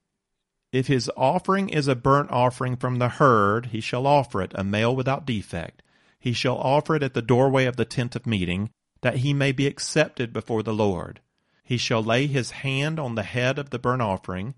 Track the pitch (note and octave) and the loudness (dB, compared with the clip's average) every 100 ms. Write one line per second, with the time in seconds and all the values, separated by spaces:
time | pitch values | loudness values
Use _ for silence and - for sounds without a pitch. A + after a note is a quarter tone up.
0 | _ _ _ _ _ _ _ B2+ C3+ C3 | _ _ _ _ _ _ _ -2 2 0
1 | A#2 - C3 F3+ - G3 G3 D#3 C#3 B2+ | 0 0 0 2 0 0 0 0 0 0
2 | C3+ C#3+ C#3+ B2 B2 - B2+ B2 B2+ B2 | 4 2 2 2 2 2 -4 -2 -2 0
3 | B2 - D3 A2+ G2+ A2 A#2+ A2 - B2+ | 0 4 4 6 4 2 -2 -8 -4 -2
4 | C#3 C#3+ B2+ G2+ F2+ - G2 G#2 A#2 C3 | 2 2 2 -2 -4 -4 -2 0 0 0
5 | B2+ C#3+ C#3 G#2+ - F2 E2 - _ _ | -2 -2 -4 -6 -6 -8 -8 -12 _ _
6 | _ _ B2+ A#2 C3 B2 C3 C#3+ D3 D#3 | _ _ -4 -2 0 0 2 2 2 0
7 | C3+ - A2+ B2 C3+ C3+ B2+ A#2+ A2+ - | 0 -2 2 4 4 4 2 0 -2 -2
8 | B2 A#2+ A#2+ G#2 F2 F2+ G#2+ _ _ _ | -4 -4 -2 0 0 -2 -4 _ _ _
9 | B2 C3 C3+ C#3 C#3 C3+ C#3 - - D#3+ | -2 0 0 2 0 0 -2 -2 -2 0
10 | D#3 - A#2 A2+ - A2+ A2+ G#2+ G#2 E2+ | 0 -2 -6 -6 -4 -2 -2 0 0 0
11 | - - _ _ _ _ - B2 - A#2 | -6 -14 _ _ _ _ -4 -2 0 0
12 | A2 A#2+ D3 C#3 A2+ - C3+ C3+ D3 D#3+ | 2 0 0 -2 -4 -6 -6 -4 -4 -4
13 | C3 A2+ F#2+ B2 B2+ C#3+ C#3 A#2+ B2 B2+ | -4 -4 -4 -2 -2 -2 -6 -4 -2 0
14 | A2 F#2+ - F#2 G2+ | 0 -2 -4 -8 -8